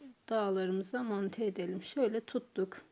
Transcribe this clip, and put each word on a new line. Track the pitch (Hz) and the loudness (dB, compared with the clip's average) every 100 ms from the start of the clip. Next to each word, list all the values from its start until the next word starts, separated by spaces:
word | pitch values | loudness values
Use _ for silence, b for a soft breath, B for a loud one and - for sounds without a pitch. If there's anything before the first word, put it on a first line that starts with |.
| 277 - - | -20 -12 0
dağlarımıza | 226 202 190 185 190 185 247 | 2 4 2 2 0 0 -2
monte | 233 202 196 220 214 | 0 0 0 0 -2
edelim. | 196 175 185 | 0 -4 -4
Şöyle | - 285 233 226 | -2 2 2 2
tuttuk. | - 254 - - 190 - - | -2 -4 -2 -2 -2 -4 -18